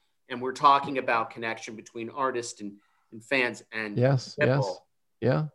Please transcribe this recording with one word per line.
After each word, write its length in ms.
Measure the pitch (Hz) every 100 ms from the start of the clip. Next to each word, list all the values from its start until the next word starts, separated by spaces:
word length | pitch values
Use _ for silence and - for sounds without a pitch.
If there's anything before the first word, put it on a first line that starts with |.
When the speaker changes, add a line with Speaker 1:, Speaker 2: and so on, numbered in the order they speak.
| _ _ -
Speaker 1:
And 100 | 123
we're 140 | 127
talking 460 | 127 147 139 143 131
about 320 | 127 117 113
connection 440 | 120 113 113 - 110
between 360 | - 117 117
artist 500 | 143 131 120 117 -
and, 120 | 101 101 _ _ _
and 120 | 113
fans 400 | - 135 123 104 -
and 260 | 110 107 104
Speaker 2:
Yes, 380 | 127 131 - -
yes. 100 | 139
Speaker 1:
Ripple. 400 | 139 131 - _ _ _ -
Speaker 2:
Yeah. 240 | 120 151 151